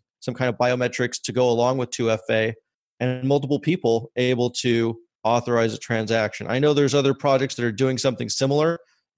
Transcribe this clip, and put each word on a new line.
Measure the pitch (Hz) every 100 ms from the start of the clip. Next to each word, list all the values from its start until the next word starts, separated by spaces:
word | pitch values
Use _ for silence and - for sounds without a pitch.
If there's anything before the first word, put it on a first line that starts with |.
| _ _
some | -
kind | 120 127
of | 110
biometrics | 123 123 123 - 123 -
to | -
go | 120 127
along | 117 120 131
with | 123
two | - 117
F | 110 -
A | 113 110 113 _ _ _ -
and | 127 127
multiple | 131 143 135 143
people | 156 180 117 113 117 -
able | 127 123 123
to | 123 123 117 113 117 - _
authorize | 110 120 120 117 113
a | 110
transaction. | - 117 110 113 107 - 104
I | 123
know | 147
there's | 147 143 143
other | 139
projects | 135 143 135 135
that | -
are | 120
doing | 101 131 131
something | 139 117 113
similar, | - 135 147 160 170 _ _ _